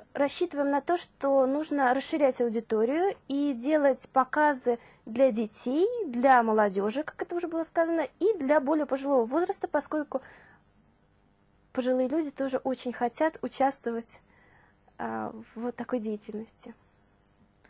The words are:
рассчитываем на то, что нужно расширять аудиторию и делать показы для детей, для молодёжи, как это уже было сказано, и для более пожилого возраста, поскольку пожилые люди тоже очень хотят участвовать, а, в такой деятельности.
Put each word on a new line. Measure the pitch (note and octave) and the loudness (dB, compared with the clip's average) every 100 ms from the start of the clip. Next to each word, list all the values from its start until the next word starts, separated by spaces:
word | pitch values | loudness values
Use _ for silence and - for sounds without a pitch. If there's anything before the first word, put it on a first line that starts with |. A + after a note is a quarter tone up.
| - | -4
рассчитываем | - C#4 - F4 C#4+ C#4+ | -2 -2 0 -4 -2 0
на | C#4 | 0
то, | - B3+ | 0 -2
что | - _ C#4 C#4 C4 | -4 _ 2 4 4
нужно | C#4 D#4 D4 C4 | 0 -2 0 2
расширять | C4 C4 D#4+ C#4+ B3+ | 2 0 2 2 2
аудиторию | A#3+ A3 A3+ A3 A3+ D4+ F#4+ - - | -2 -2 -2 0 0 2 0 -2 -6
и | C#4 C#4+ | -4 -2
делать | A#3+ B3 D#4 C#4 B3+ - | -2 0 2 2 2 0
показы | C4 B3+ D4+ D4+ C4 B3 A#3+ - - - | 0 0 2 2 2 -2 -2 -6 -20 -8
для | A3+ C4+ | 2 4
детей, | G#3+ G#3+ - - C#4 G4+ B4 F4+ | 4 -2 -4 -2 0 0 0 -4
для | A#3+ C4+ B3+ | 2 6 6
молодёжи, | A3+ G#3+ G#3 F#3+ G3+ A#3+ | 6 4 2 2 -2 -2
как | - - | -6 -8
это | F#4 F4 | -6 -6
уже | E4+ | -4
было | D#4+ D#4+ | -6 -4
сказано, | - E4 E4 D4 - | -2 0 0 -2 -2
и | G4 G4+ | 0 0
для | C4 D4+ | 2 2
более | C4 D#4 D4 | 4 0 0
пожилого | C4+ C#4 C4+ A3+ | -2 2 2 2
возраста, | C#4+ F4+ G4 F4+ | 0 0 -2 -2
поскольку | D4+ - D#4 D4 C4+ - - - - _ _ _ _ _ _ _ _ _ _ _ - | -2 -2 -4 -4 -6 -8 -16 -20 -20 _ _ _ _ _ _ _ _ _ _ _ -4
пожилые | B3 B3+ B3+ | 0 0 0
люди | D4+ D4+ | 0 -4
тоже | - C4+ B3+ | -4 -4 -2
очень | C4 B3+ B3+ | -2 -4 -6
хотят | A3+ A#3+ - D#4 - | -4 -4 0 -2 -2
участвовать, | - - C4+ C4+ - A#3 A#3 - _ _ _ _ _ _ _ - | -8 0 0 0 -6 -6 -8 -18 _ _ _ _ _ _ _ -12
а, | A3+ A3+ - A3 A3+ | -8 -8 -8 -10 -16
в | - A#3+ | -10 -8
такой | A#3+ A#3+ B3+ | -8 -4 -4
деятельности. | G#3+ G#3 - G#3+ A3 - - - _ _ _ _ _ _ _ _ - | -4 -6 -8 -12 -12 -16 -20 -20 _ _ _ _ _ _ _ _ -20